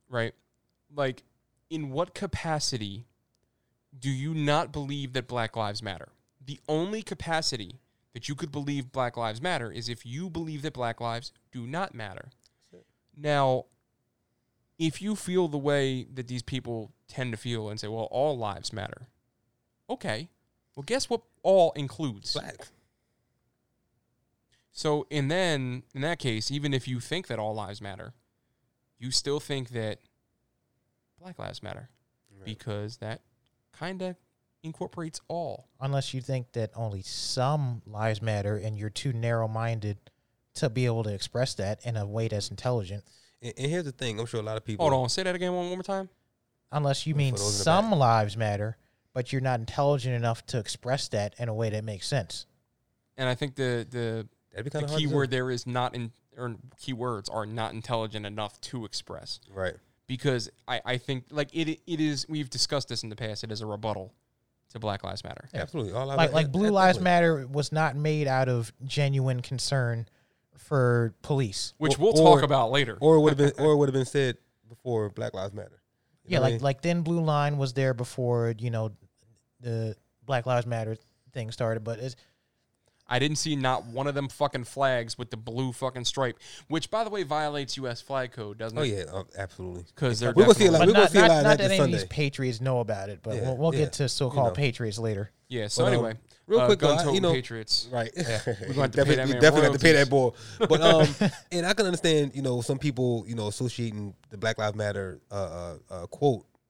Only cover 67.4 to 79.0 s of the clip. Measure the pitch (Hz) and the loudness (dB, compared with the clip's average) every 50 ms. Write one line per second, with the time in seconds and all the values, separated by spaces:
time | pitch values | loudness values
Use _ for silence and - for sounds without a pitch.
67.4 | 131 123 139 147 143 - 151 156 160 151 131 143 151 156 151 151 147 135 131 131 | -2 -4 -2 -2 -2 0 0 0 0 0 0 0 0 0 2 2 2 2 2 2
68.4 | 131 127 123 120 113 - - - 123 135 - 147 143 139 139 135 131 131 127 127 | 4 4 2 0 0 -4 -8 -12 -10 -4 0 0 2 2 2 2 2 2 0 -2
69.4 | 123 - 135 120 - - 143 135 123 120 117 113 113 - _ _ _ _ _ _ | -2 -6 -6 -4 -2 0 0 0 2 0 0 -2 -4 -8 _ _ _ _ _ _
70.4 | _ _ _ - - - 151 139 127 123 120 120 117 113 - _ - - 151 139 | _ _ _ -18 -6 0 2 4 6 6 6 4 4 2 -2 _ -4 0 0 2
71.4 | 131 107 95 - - - - - 151 151 135 131 156 220 - 156 160 170 175 - | 0 0 -2 -6 -8 -8 -6 0 4 4 4 6 6 6 8 10 12 12 12 12
72.4 | - 139 143 135 120 110 127 143 139 117 107 - 143 156 160 156 151 151 143 135 | 10 6 4 4 4 4 4 4 2 2 0 4 6 8 8 10 8 8 6 6
73.4 | 143 143 - - 143 156 151 147 147 139 131 135 131 - - 143 135 127 117 - | 4 4 4 4 4 6 6 6 4 4 4 2 0 0 0 0 0 0 0 -4
74.4 | _ _ _ _ _ 110 117 - - 127 120 110 107 104 101 - 113 113 104 98 | _ _ _ _ _ -20 -20 -12 -6 -4 -2 -2 -2 -4 -4 -6 -8 -6 -6 -6
75.4 | 92 98 98 104 98 - - _ _ _ _ _ _ _ _ _ _ - 175 156 | -8 -8 -8 -10 -14 -14 -18 _ _ _ _ _ _ _ _ _ _ -2 0 2
76.4 | 131 123 117 113 127 139 135 - - 170 170 175 165 156 170 170 160 156 151 147 | 4 2 2 2 0 0 -2 0 0 0 0 0 0 0 0 0 2 2 2 2
77.4 | 143 147 147 143 135 131 123 135 135 131 127 113 123 - - - 127 120 120 120 | 2 0 0 0 -2 -2 0 0 0 0 0 -2 -4 -6 -4 -4 0 0 2 2
78.4 | 117 117 117 107 117 123 117 113 110 110 104 - | 0 0 -2 -4 -4 -4 -2 -2 -4 -4 -6 -10